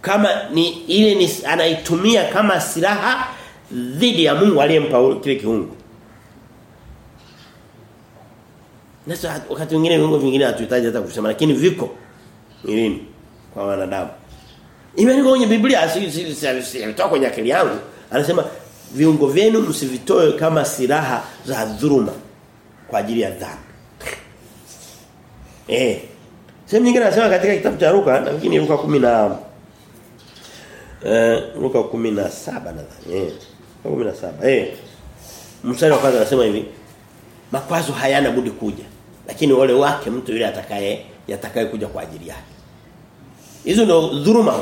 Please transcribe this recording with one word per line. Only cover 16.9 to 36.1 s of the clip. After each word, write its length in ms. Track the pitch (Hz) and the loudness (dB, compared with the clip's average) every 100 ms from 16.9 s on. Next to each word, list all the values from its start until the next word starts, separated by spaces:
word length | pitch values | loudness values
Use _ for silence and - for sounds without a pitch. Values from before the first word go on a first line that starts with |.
| 107 196 | -4 0
kwenye 180 | 160 131 | 2 0
akili 220 | 117 113 | -2 -2
yangu. 280 | 160 156 101 - - - | 0 0 -2 -12 -20 -6
Anasema 320 | 123 143 175 - - - - - | -4 0 -2 -2 -10 -20 -20 -14
viungo 340 | 131 156 151 143 | 0 2 4 2
vyenu 340 | 143 220 226 | 4 4 2
msivitoe 680 | - - 135 127 - 190 160 | 0 -4 -4 -6 0 4 4
kama 340 | - 160 156 135 | 2 0 0 -2
silaha 580 | - 127 147 139 120 - - - | -2 0 0 -2 -6 -8 -16 -8
za 200 | 127 110 | -6 -6
dhuluma 460 | 107 147 139 101 - - - - _ _ - - | -4 2 2 0 -6 -18 -20 -20 _ _ -20 -6
kwa 120 | 107 | -6
ajili 220 | 101 113 | -4 -4
ya 100 | 98 | -4
dhambi. 260 | 85 90 - - - - - - - - - - - - - - - - - - - - - - | -6 -14 -16 -20 -20 -20 -16 -14 -14 -18 -20 -20 -20 -20 -20 -20 -20 -20 -20 -20 -20 -20 -20 -4
Eh. 340 | 117 127 - - - - - - - - | 0 0 -2 -10 -20 -20 -20 -20 -20 -2
Sehemu 200 | 214 247 | 2 4
nyingine 200 | 247 220 | 4 2
anasema 240 | 190 226 | 2 2
katika 260 | 185 190 196 | 2 2 0
kitabu 220 | - 147 | -2 0
cha 140 | 156 | 4
Luka, 280 | 196 151 131 | 4 4 2
nafikiri 380 | 143 147 175 156 | 0 -2 0 0
Luka 200 | 151 151 | 2 0
kumi 220 | 156 147 | 2 2
na, 360 | 120 117 104 - - - - - - - - - - - - - - - - - 113 | 2 2 2 -2 -12 -20 -20 -20 -20 -20 -20 -20 -20 -20 -20 -20 -20 -20 -20 -12 -2
eh, 380 | 110 113 113 - - | 2 4 2 -2 -6
Luka 220 | 131 120 | -2 0
kumi 280 | 107 117 113 | -2 -2 -2
na 180 | 104 92 | -2 -4
saba 420 | - - 85 82 | -6 -10 -10 -10
nadhani. 440 | 80 73 - - 90 | -14 -16 -18 -10 -6
Eh. 140 | 90 73 - - - - | -6 -10 -20 -20 -20 -16
Luka 60 | - | -8
kumi 160 | - 107 | -4 -4
na 100 | - | -6
saba. 340 | 92 78 110 | -12 -2 0
Eh. 220 | 127 95 - - - - - - - - - | 2 -2 -10 -20 -20 -20 -20 -20 -20 -20 -12
Mstari 280 | 120 123 160 | -8 0 2
wa 60 | 139 | 4
kwanza 220 | 135 | 4